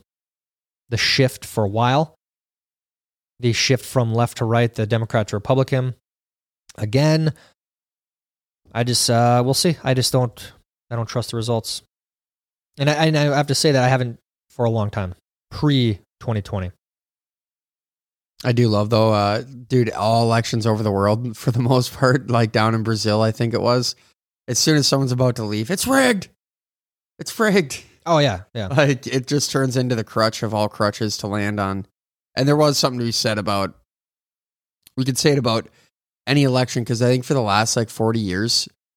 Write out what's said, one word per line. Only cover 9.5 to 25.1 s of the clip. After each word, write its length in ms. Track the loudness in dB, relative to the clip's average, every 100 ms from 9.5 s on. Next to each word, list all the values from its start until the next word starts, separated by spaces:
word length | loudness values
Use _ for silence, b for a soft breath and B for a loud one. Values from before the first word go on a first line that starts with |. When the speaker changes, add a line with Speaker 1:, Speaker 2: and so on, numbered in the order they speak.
| 0
Speaker 1:
see. 200 | 0 0
I 120 | -2 0
just 180 | 0
don't, 400 | 0 -2 -6 -20 -20 _ _ -10
I 40 | -8
don't 120 | -4
trust 240 | -6 -6
the 60 | -6
results. 440 | -2 -2 -2 -12 _ _ _ _ _ _ _ _ _ -4
And 140 | -2
I, 160 | 2 2
and 100 | 4
I 180 | 2 2
have 120 | 0
to 80 | 2
say 160 | 2
that 120 | 4
I 40 | 4
haven't 320 | 2 0 -8 _ _ _
for 140 | -2 0
a 40 |
long 220 | 0 -2
time, 240 | -4 -8 -10 _ _ _
pre 500 | -2 2 2 2 -2 _ _
twenty 240 | -6 -6
twenty. 280 | -4 -6 -6 -10 _ _ _ _ _ _ _ _ _ _ _ _ _ _ _ _
Speaker 2:
I 80 | -2
do 160 | 2 4
love, 220 | 2 2
though, 240 | 2 4
uh, 280 | 2 2 -2
dude, 480 | -6 -16 -2 0 0
all 340 | 0 0 2
elections 440 | 2 2 0 -2 0
over 160 | 0
the 80 | 0
world, 460 | 0 2 0 -4 -6
<laughs> 0 |
for 120 | -4
the 120 | -2
most 320 | 2 2 0
part, 360 | 0 0 0 0
like, 220 | 0 0
down 240 | 2 0 0
in 80 |
Brazil, 380 | -2 -2 0 2
I 100 | 0
think 220 | 0 -2
it 80 | 0
was, 340 | 2 0 -2 -8 b b _ _ -6
as 120 | -2
soon 160 | 2 2
as 100 | 2
someone's 280 | 0 0